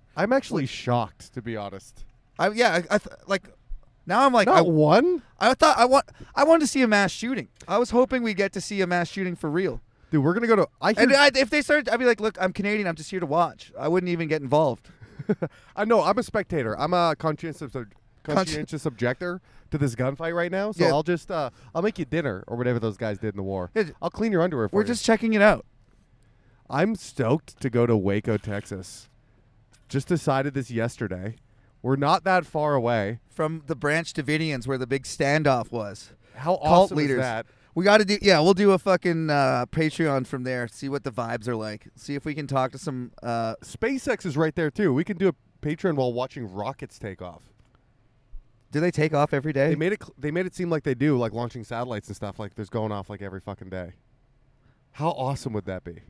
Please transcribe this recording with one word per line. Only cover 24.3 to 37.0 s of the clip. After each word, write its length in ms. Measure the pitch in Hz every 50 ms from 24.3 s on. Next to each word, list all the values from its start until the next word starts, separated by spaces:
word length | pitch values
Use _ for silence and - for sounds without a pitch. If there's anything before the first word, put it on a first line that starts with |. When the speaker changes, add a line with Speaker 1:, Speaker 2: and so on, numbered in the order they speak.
| 202
Speaker 1:
your 100 | 165 165
underwear 260 | 180 160 127 110 101
for 80 | -
Speaker 2:
we're 60 | 202 214
Speaker 1:
you. 60 | 208
Speaker 2:
just 160 | 240 220 -
checking 280 | - 226 214 226 226 220
it 80 | 208
out. 240 | 202 208 175 110 - - _ _ _ _ _ _ _ _ _ _ _ _ _ _ _ _ _ _ _ _
Speaker 1:
I'm 260 | 123 139 175 214 226
stoked 640 | 185 - - - - 123 113 135 165 - - - _
to 100 | - 131
go 160 | 117 120 120
to 100 | 120 113
Waco, 400 | 107 90 98 98 107 - - 110
Texas. 720 | 101 - 110 101 101 - - 104 92 92 - - - - - _ _ _ _ _ _ _ _ _ _ _ _ _ _ _ _
Just 200 | - 139 - -
decided 440 | 180 156 - - 135 135 135 147 131
this 160 | 139 127 -
yesterday. 640 | 120 113 113 120 - - 117 98 90 90 92 107 113 - _ _ _ _ _ _ _ _
We're 160 | - 123 135
not 260 | 139 143 143 175 190 -
that 200 | 190 185 180 160
far 300 | - - 156 151 151 147
away. 460 | 135 117 117 120 113 101 98 117 117 - _
Speaker 2:
From 320 | - - 156 156 160 160 147
the 80 | 135 160
Branch 380 | 123 147 147 151 160 165 - -
Davidians 540 | - 143 123 151 156 160 160 143 127 113
where 120 | 127 135 127
the 80 | 127
big 180 | 117 135 139 131
standoff 680 | - - - 139 139 143 156 156 143 131 120 110 - -
was. 400 | 117 107 104 95 - - - - _ _ _ _
Speaker 1:
How 220 | - 135 160 185
Speaker 2:
Cult 40 | - -
Speaker 1:
awesome 340 | 156 165 175 196 196 190
Speaker 2:
leaders. 200 | 151